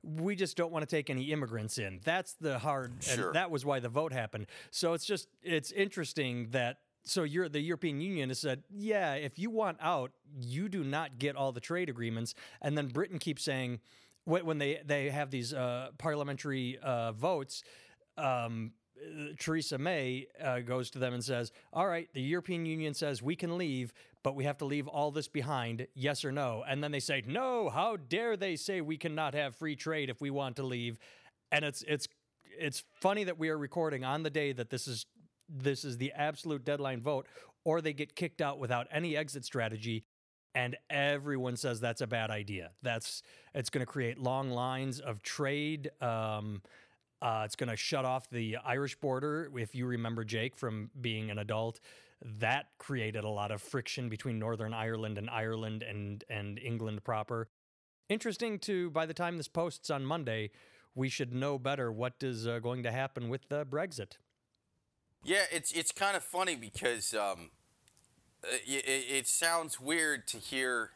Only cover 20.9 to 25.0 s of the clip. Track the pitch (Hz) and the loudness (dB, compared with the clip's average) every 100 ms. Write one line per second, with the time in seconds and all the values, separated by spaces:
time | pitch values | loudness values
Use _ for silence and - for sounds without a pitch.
20.9 | 131 127 123 117 120 117 - - 160 190 | 0 0 0 0 0 -2 -8 -6 2 2
21.9 | 170 170 135 131 175 165 170 165 160 156 | 2 -2 -2 0 0 0 0 0 0 0
22.9 | 143 151 127 123 165 170 170 170 131 120 | 0 0 0 0 0 0 0 2 0 -2
23.9 | - - _ 135 139 143 143 143 147 139 | -6 -20 _ 0 2 0 0 0 0 0
24.9 | 147 | 0